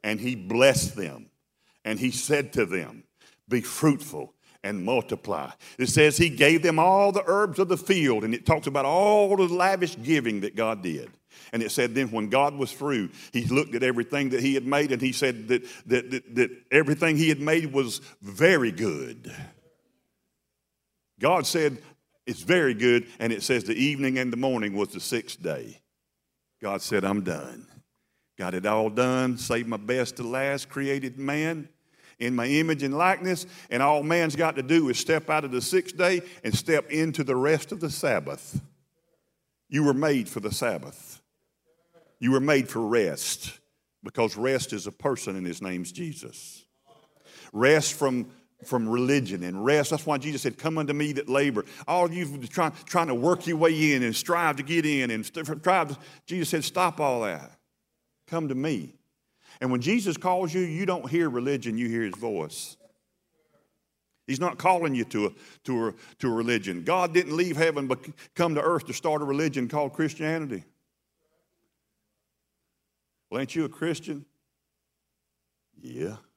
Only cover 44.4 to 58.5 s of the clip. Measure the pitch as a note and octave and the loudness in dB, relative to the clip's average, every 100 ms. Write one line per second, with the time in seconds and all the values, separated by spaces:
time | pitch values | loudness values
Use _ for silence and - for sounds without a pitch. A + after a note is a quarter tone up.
44.4 | B2 C3+ - G#2+ F#2+ - C#3+ B2 - F#2+ | -2 -2 -2 -8 -10 -6 -4 -4 -6 -6
45.4 | F2+ E2 G2 F2+ F2 - E3+ C3+ A#2 A#2 | -6 -8 -8 -6 -8 -10 -10 -10 -16 -18
46.4 | - - _ _ _ _ _ _ _ - | -20 -20 _ _ _ _ _ _ _ -20
47.4 | - G#2 B2+ D#3 - - C#3+ B2 A2+ - | -12 2 4 4 2 0 0 0 -6 -14
48.4 | _ _ - B2+ A2 A#2+ B2+ C#3+ A2 F#2 | _ _ -4 -2 0 0 2 0 0 -6
49.4 | F2 F#2 A#2 D3+ C3+ D3+ - D3 D3 C#3 | -6 -2 2 2 2 -4 -2 -4 -4 -4
50.4 | - - E3 D#3+ D3+ D3 D3+ C3+ - C3+ | -6 -4 -4 -4 -2 -2 -2 -4 -2 0
51.4 | C#3+ A2 - - - F3 F3 E3+ D#3+ C#3+ | 2 0 -6 -12 -2 0 0 -2 -8 -8
52.4 | B2 - D#3+ - - F3+ E3 B2 C#3+ F3 | -8 -2 -2 -2 -4 -2 0 0 2 0
53.4 | E3+ D#3+ E3 D#3+ D#3 C#3 B2 A2 - E3+ | -2 2 2 4 4 4 2 -2 0 2
54.4 | E3 C#3+ C#3 E3+ D3+ C#3+ B2+ A2 A2 E3+ | 2 0 -2 0 2 0 0 -2 -6 -8
55.4 | D3+ D3 F3+ F#3 D3+ C#3+ - - - F3+ | -8 -2 2 2 2 -6 -14 -20 -8 -4
56.4 | D#3 E3 - F#3 F3+ D#3 C#3+ B2 G#2+ D#2+ | -2 -2 -2 0 0 2 0 0 -2 -6
57.4 | C#2 _ _ _ _ _ _ _ _ E3 | -12 _ _ _ _ _ _ _ _ -4
58.4 | D#3 | -2